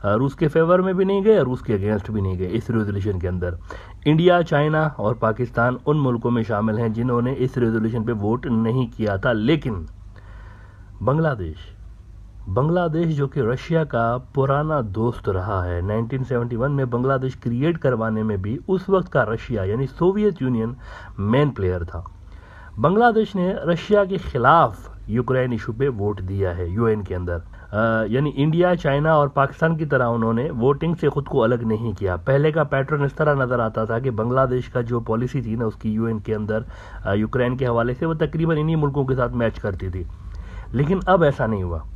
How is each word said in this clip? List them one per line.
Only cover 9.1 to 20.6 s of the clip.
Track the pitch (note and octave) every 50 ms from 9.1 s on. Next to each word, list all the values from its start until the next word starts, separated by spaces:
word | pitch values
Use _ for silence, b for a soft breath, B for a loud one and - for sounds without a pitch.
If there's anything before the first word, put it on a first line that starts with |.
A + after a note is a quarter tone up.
| G2 G2
था। | - C3
लेकिन | A#2+ G#2+ G#2+ B2+ D#3+ D3+ - C3+ G#2+ F#2 D#2+ - - - - - B B B B B B B B B B B B B B B B B B
बांग्लादेश, | G2 A#2 C#3 D#3 E3 D#3 C3+ G#2+ F2+ D#2 D#2 - - - - - - - - - - - - - - - - - - -
बांग्लादेश | F#2 A2+ C#3 D#3 E3+ F3+ F3 E3+ D3+ D#3+ F3
जो | E3 D#3 C#3+ C#3
कि | C3+ - D3
रशिया | B2 G#2+ B2+ C3 - - D#3+ D#3+ D#3
का | D3 - A#2+ A#2 A#2 A#2+ B2+ - - -
पुराना | C#3 C3+ C3+ C#3 C#3+ D3+ D#3 D#3 D3
दोस्त | A#2+ G#2+ F#2 A2 A2+ A#2+ A2 - - -
रहा | F#2+ F2+ F2+ G#2+ G#2 F#2+ F2
है, | F2 F2 F2
नाइनटीन | F2+ G2 G#2 A2+ A#2 A2+ C3+ C3 C3
सेवेंटी | - C3 A#2+ A#2+ A#2+ A#2+
वन | A2 B2 C#3+
में | C#3+ C#3 C3+ B2
बांग्लादेश | A#2+ A#2+ B2+ C3+ C3+ C3 C3 C3 C3
create | - - A#2+ A#2+ A#2+ C#3 E3 E3+ E3
करवाने | - C3+ B2 A2 A2 A2+ A2 A2
में | G#2+ A2 G#2 G2
भी | F#2 G2+ A#2+ E3 - -
उस | F#3+ F#3+ F#3+ -
वक्त | G3 F#3 F3+ F#3
का | - C#3+
रशिया | A#2 G#2 A2+ A2+ - - B2 G#2 F#2
यानी | F#2+ G#2 A#2+ C#3
Soviet | C3+ - - E3 F3+ G3 G#3 G#3 G#3 F3 -
Union | C3+ C3 B2 A2+